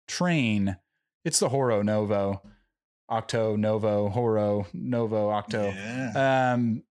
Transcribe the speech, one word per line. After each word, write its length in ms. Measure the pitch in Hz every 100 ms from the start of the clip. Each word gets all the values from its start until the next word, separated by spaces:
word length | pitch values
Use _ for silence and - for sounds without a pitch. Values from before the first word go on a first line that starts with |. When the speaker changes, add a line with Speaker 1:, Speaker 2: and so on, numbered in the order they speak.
| -
Speaker 1:
train. 720 | - 180 165 117 104 98 92 _ _ _ _ 165
It's 120 | -
the 100 | 160
Horror 340 | 139 127 107
Novo, 560 | 104 107 104 101 98 101 - - _ _ _ _ -
Octo 460 | 113 - 117 110 107
Novo, 520 | 107 110 107 104 104
Horror 560 | 117 120 107 104 104 98
Novo, 560 | - 127 120 113 107 104
Octo. 380 | 104 - 113 101
Speaker 2:
Yeah. 840 | 95 107 127 127 135 135 131 127
Speaker 1:
Um, 280 | 120 117 113 -